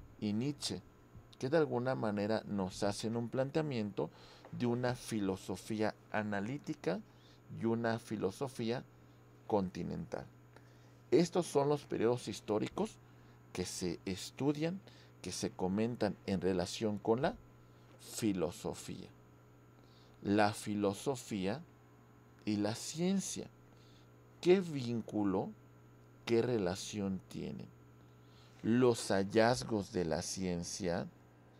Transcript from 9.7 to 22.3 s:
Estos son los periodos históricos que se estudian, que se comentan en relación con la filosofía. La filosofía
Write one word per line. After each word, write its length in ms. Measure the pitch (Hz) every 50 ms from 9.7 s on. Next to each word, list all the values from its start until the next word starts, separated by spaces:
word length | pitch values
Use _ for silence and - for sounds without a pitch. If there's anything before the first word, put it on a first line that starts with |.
| - 87 85 82 82 85 85 - - - - - - - - - - - - - - - - - - - - -
Estos 340 | 123 147 175 - - 190 165
son 220 | - - 143 139
los 180 | 143 147 143 -
periodos 440 | - 113 95 104 113 123 123 - 117
históricos 640 | 101 - - - 104 107 110 - - - 202 220 - - - - - - - - - - - -
que 140 | - - 90
se 340 | - - - 95 87 - - -
estudian, 760 | 95 92 - - - - - 131 143 147 147 156 170 190 190 - - - - - - - -
que 120 | - 92 -
se 180 | - - 90
comentan 640 | - - 95 90 95 104 110 120 123 - 110 101 - - -
en 140 | - 98 87
relación 580 | - 92 95 90 87 - - - 117 107 104
con 240 | 98 - 110 113 123
la 140 | 147 185 247 - - - - - - - - - - - - -
filosofía. 1120 | - - - - 120 104 98 90 80 80 87 - - 82 80 - - - - - 50 - - - - - - - - - - - - - - - - - - - - - - - -
La 300 | 101 101 107 104 104 107
filosofía 1080 | - - 107 104 104 101 98 98 - - 147 135 120 - - 113 98 92 95 113 151 170 - - - - - - - - - - - - -